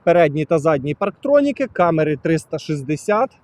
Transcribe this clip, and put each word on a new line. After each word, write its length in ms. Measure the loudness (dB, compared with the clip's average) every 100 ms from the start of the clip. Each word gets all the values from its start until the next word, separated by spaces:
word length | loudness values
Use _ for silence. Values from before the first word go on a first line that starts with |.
передні 400 | 2 4 4 2
та 140 | -2 0
задні 360 | 0 0 -2
парктроніки, 720 | -4 -6 -4 2 2 2 -2 -4
камери 500 | 0 0 2 0 -2
триста 420 | -2 -2 -4 -10
шістдесят. 720 | -6 -8 -6 -6 -2 -2 -2 _